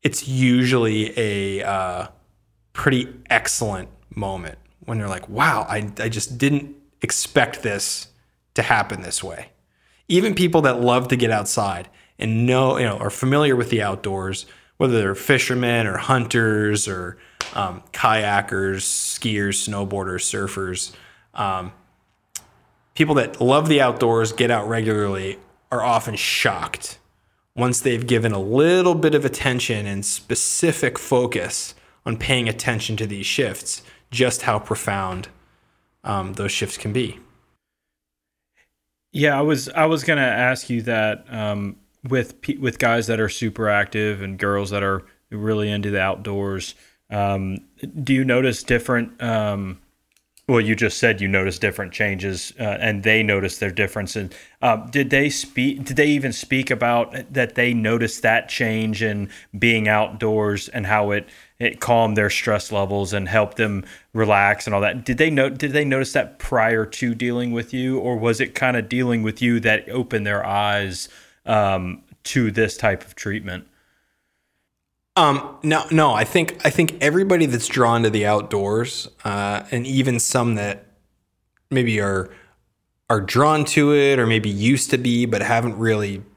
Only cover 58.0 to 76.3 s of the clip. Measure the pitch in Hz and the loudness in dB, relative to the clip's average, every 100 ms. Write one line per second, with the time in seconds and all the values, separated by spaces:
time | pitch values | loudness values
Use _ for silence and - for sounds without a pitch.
58 | 113 - 117 113 - - 113 110 110 107 | 0 0 2 2 0 -2 -2 0 -2 0
59 | 110 104 101 - - 101 117 113 107 107 | -2 -2 -6 -10 -14 0 2 2 2 2
60 | 107 107 110 107 104 101 - 123 98 107 | 2 -2 0 2 0 -2 -6 -6 0 2
61 | 104 101 - - - _ 120 - - 117 | 2 0 -4 -20 -20 _ -2 -2 2 4
62 | 113 104 104 - - 104 - 104 98 101 | 4 4 2 0 0 -2 0 -2 0 -2
63 | 95 101 92 110 104 - 110 98 - - | -2 -4 0 2 2 0 -2 -2 -8 -20
64 | _ 113 107 101 101 104 - 101 101 127 | _ -2 4 4 4 2 0 0 0 -2
65 | 113 123 160 143 135 135 147 143 147 135 | -4 2 2 4 0 0 -2 0 0 0
66 | 131 147 107 - - 127 110 113 107 - | 0 -2 -2 -8 -2 2 2 2 -2 -2
67 | 123 113 123 120 123 117 117 127 127 131 | -4 -2 -2 -2 -2 -4 -4 -4 -2 -2
68 | 107 117 117 113 131 - 127 123 107 123 | 0 0 0 0 -2 0 0 0 -2 -2
69 | 123 117 107 107 123 117 110 107 - 127 | 0 0 -2 0 0 2 2 0 0 -6
70 | 123 113 104 101 - 101 104 104 98 90 | -4 -4 -2 -2 0 0 0 0 -2 -6
71 | - - - _ - 107 101 95 90 90 | -12 -16 -20 _ 0 2 2 0 -4 -10
72 | _ - - 135 113 98 107 - 110 92 | _ -16 -4 0 0 0 -2 0 0 0
73 | - - 104 107 98 90 - _ _ _ | -8 -12 -8 -8 -8 -12 -14 _ _ _
74 | _ _ _ _ _ _ _ _ _ _ | _ _ _ _ _ _ _ _ _ _
75 | _ - 156 139 - - 156 156 - 160 | _ 4 4 4 -4 -4 0 2 4 4
76 | 151 107 113 | 4 4 2